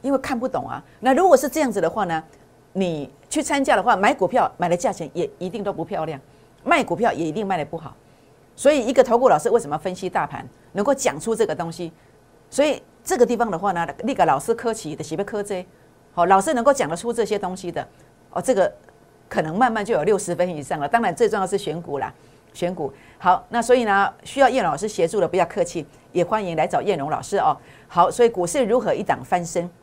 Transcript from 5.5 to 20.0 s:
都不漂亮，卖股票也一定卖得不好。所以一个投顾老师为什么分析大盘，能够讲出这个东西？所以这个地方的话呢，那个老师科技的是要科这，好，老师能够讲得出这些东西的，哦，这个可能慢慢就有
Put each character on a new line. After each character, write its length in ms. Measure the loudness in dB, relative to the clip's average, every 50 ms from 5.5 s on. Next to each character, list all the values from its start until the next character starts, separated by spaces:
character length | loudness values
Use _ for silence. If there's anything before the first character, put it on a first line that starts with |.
| -8 -6 -6
都 100 | -6 -6
不 120 | -6 -8
漂 200 | -6 -6 -6 -6
亮， 160 | -6 -8 -12 -14 _ _ _ _ _ _ _ _
卖 180 | 0 0 0 2
股 140 | -2 -2
票 160 | 0 0 0 0
也 120 | 0 -4
一 60 | -4
定 160 | -4 -4 -4
卖 100 | -4 -4
得 80 | -4 -4
不 120 | -6 -8 -12
好。 160 | -12 -14 -20 _ _ _ _ _ _ _ _ _ _ _ _
所 160 | 2 2 4 4
以 120 | 4 0
一 80 | 0 4
个 100 | 4 4
投 160 | 6 4 4
顾 100 | 6 6
老 100 | 4 4
师 120 | 2 2
为 100 | 2 2
什 80 | 0 0
么 80 | -6
分 160 | -6 -4 -6 -8
析 140 | -6 -8 -4
大 180 | -2 -2 -4
盘， 200 | -4 -6 -12 -14 -14 -20 _ _ -10 _
能 120 | -2 0
够 100 | 0 0
讲 260 | 2 0 -2 -2 -2
出 140 | -4 -4 0
这 120 | 0 0
个 80 | 0 0
东 160 | -4 -6 -8
西？ 220 | -8 -8 -10 -12 -12 _ _ _ _ _ _ _ _ _ _ _
所 160 | 0 2 2
以 160 | 2 2 -2 -6 _ _ _ _
这 140 | -4 2 2
个 80 | 4
地 100 | 2 4
方 140 | -2 -2 -2
的 80 | -2 -4
话 140 | -2 -2 -2
呢， 140 | -2 -4 -6 -6 -8 -6
那 100 | -6 2
个 100 | 2 4
老 140 | 4 4 0
师 160 | 0 -2 -4
科 180 | -2 -2 -6 -6
技 240 | -6 -8 -10 -10
的 80 | -10 -10
是 100 | -8 -6
要 100 | -6 -6
科 180 | -6 -6 -8 -6
这， 220 | -6 -6 -8 -8 -12 _ _ _ _ _ _ _ _ _
好， 120 | 0 4
老 140 | 4 6 4
师 140 | 4 2 -2
能 100 | 2 2
够 80 | 2 2
讲 160 | 2 0 -4
得 80 | -4
出 160 | -6 -6 -6 -2
这 120 | -2 -2
些 140 | -2 -2 -4
东 180 | -4 -6 -8
西 140 | -8 -10 -8
的， 160 | -8 -8 -10 -10 _ _ -20 _ _ _ _ _
哦， 100 | -8 -6
这 140 | 0 0 2
个 180 | 4 2 2 0 -6 _ -20 _ _ _ _ _ _ _ _
可 140 | -4 -4 -2
能 160 | -2 0 2
慢 120 | 2 2
慢 140 | 2 -2 -2
就 80 | 0 0
有 120 | 0